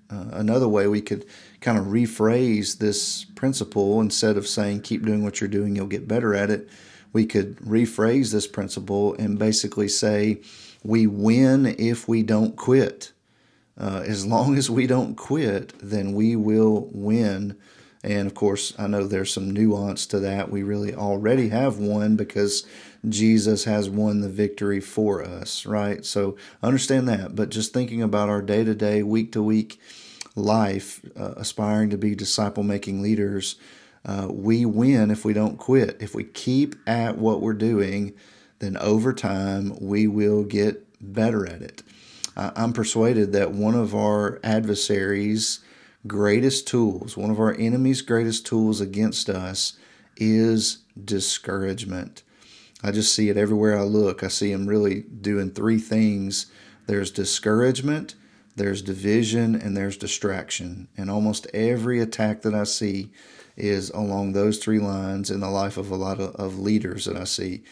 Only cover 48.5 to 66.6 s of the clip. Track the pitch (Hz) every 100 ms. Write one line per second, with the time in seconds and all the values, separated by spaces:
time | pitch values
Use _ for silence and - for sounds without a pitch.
48.5 | 113 110 104 98 98 110 107 - 95 92
49.5 | 95 - - - - _ - 110 110 113
50.5 | 113 110 - _ - 98 101 - - -
51.5 | 98 98 95 98 92 - - - _ -
52.5 | - - - 101 101 107 - 107 101 104
53.5 | 107 107 104 101 107 101 92 95 - 101
54.5 | 98 98 104 101 98 110 110 101 101 98
55.5 | 107 107 113 113 110 110 101 98 98 -
56.5 | - - - - 101 95 - 95 - 110
57.5 | 107 127 127 135 151 151 - _ _ _
58.5 | - 101 95 95 95 98 110 113 117 117
59.5 | 113 104 98 98 98 - - 104 95 -
60.5 | - 90 90 90 - 98 104 107 107 -
61.5 | 104 113 120 117 120 113 - 107 107 110
62.5 | 104 104 - 107 98 101 - - - -
63.5 | - 104 98 95 98 104 98 98 98 104
64.5 | 107 - 107 104 98 95 98 98 98 95
65.5 | 98 98 101 98 95 95 95 95 - 95
66.5 | 95